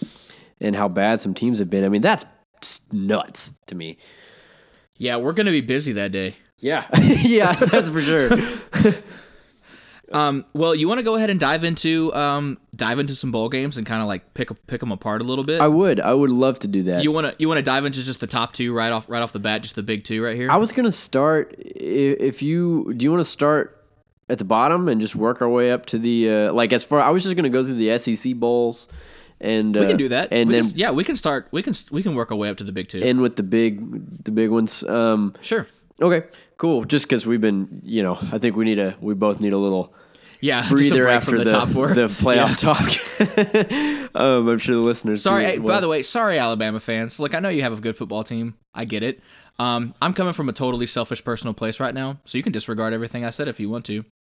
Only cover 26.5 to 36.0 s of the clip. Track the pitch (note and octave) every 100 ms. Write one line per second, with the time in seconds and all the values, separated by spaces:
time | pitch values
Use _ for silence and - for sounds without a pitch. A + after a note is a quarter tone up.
26.5 | A#2 A#2 A#2+ - D3 C3+ F3+ F#3 F3+ C#3+
27.5 | B2+ C3 B2 A2 A#2+ B2 A2 B2+ A#2+ A#2+
28.5 | A#2+ A#2 A#2 - - - - - - G#2+
29.5 | A2 G#2+ G#2 G2 F#2+ C3 B2 F#3+ A#2 A#2
30.5 | A#2 A2+ D#3 A3 C3+ G3 C#4+ - C3+ -
31.5 | D#3+ B3+ F#3 - D3 G3 C3 A#2 G#2+ G#2
32.5 | G2 G2 F#2+ F2+ F#2 A#2+ B2+ B2 A#2 F#2+
33.5 | A2+ A2+ G2+ A2+ A2+ - - - G#2+ A2
34.5 | A2+ A2 - - A#2 A2+ A2 G2+ - -
35.5 | A3+ B2+ _ _ -